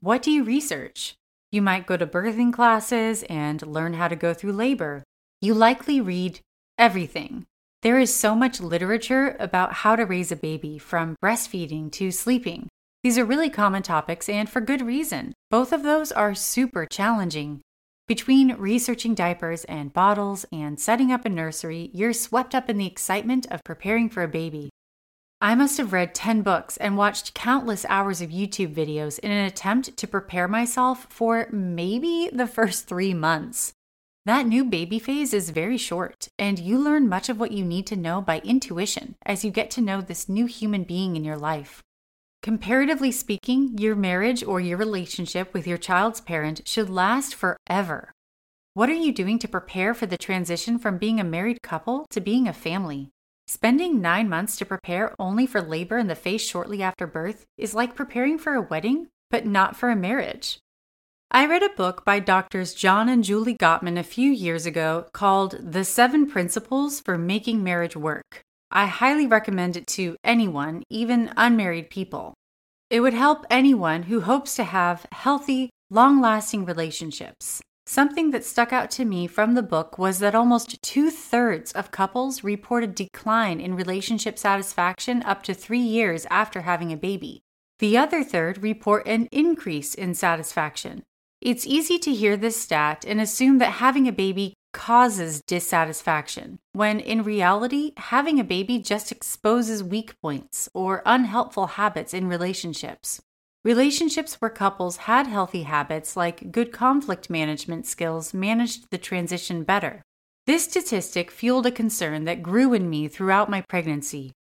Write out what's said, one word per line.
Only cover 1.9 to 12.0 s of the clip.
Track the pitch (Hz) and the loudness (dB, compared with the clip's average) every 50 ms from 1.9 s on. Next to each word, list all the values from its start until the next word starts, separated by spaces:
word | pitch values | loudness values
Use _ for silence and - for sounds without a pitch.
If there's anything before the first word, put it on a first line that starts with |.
| 190 | -2
to | 170 170 | 0 0
birthing | 151 - 175 190 226 214 226 247 240 240 | -2 -2 -2 -2 0 0 2 2 2 4
classes | - 240 233 226 220 220 - 247 233 220 220 226 214 - | 6 6 6 6 4 2 0 0 0 0 0 -2 -4 -4
and | - 170 156 147 151 151 156 160 | -6 -4 -4 -2 -2 -4 -4 -6
learn | 156 151 156 160 170 170 | -6 -4 -4 -4 -2 -2
how | 165 175 170 | -2 -2 -2
to | 175 | -2
go | 160 - 170 170 | 0 -2 -2 -2
through | 170 - 202 202 | -2 -4 -4 -2
labor. | 196 226 262 277 240 175 151 143 143 - _ _ _ _ _ _ _ | 0 0 0 0 0 -2 -4 -6 -8 -12 _ _ _ _ _ _ _
You | - 202 226 | 0 2 4
likely | 220 226 226 262 254 - - 294 269 | 6 6 6 4 4 0 0 0 0
read | 226 185 180 180 180 185 180 - _ _ _ _ _ _ _ | 0 0 -2 -2 -2 -4 -6 -8 _ _ _ _ _ _ _
everything. | - 233 233 185 190 170 139 - 165 - - - - 175 - _ _ _ _ _ _ - | 4 4 4 4 2 -4 -4 -6 -8 -10 -10 -10 -12 -14 -16 _ _ _ _ _ _ 2
There | 226 240 262 | 4 6 6
is | 254 233 - | 4 4 2
so | - - 214 214 | 2 2 2 4
much | 226 262 254 247 - | 4 4 2 0 -2
literature | 185 165 165 170 180 185 214 226 226 - 254 262 269 277 - - | -6 -2 -2 -2 0 0 -2 -2 0 0 0 2 2 0 -2 -4
about | - 180 - 185 180 - - | -4 -2 0 0 0 0 -2
how | - - 214 220 | 0 2 2 4
to | 233 233 | 4 2
raise | 185 185 180 180 - | 0 0 -2 -2 -4
a | 175 | -6
baby, | 147 - 156 156 151 - 151 151 151 | -6 -6 -6 -6 -6 -8 -10 -12 -12
from | - - - 170 165 160 160 - - | -10 -6 -4 -2 -2 -4 -4 -2 0
breastfeeding | 196 226 233 - - - 185 170 143 156 156 156 151 - | 0 0 0 -2 -6 -6 -6 -6 -6 -6 -6 -8 -8 -6
to | - | -4